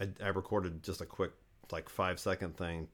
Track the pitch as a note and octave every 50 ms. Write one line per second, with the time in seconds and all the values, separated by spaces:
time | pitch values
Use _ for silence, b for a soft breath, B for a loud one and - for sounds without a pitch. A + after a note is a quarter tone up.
0 | G2 F#2+ F#2+ - G#2 G2 F#2+ F#2+ F#2 - G#2+ G#2 F#2 F2+ E2 E2 - - F2 -
1 | E2+ - - - F#2+ D#2+ - - - - - - - - E2+ E2 - - - -
2 | F#2+ F#2 F2+ - - G2+ F#2 - G2 E2+ D#2+ - F#2 E2+ E2+ E2 D#2+ -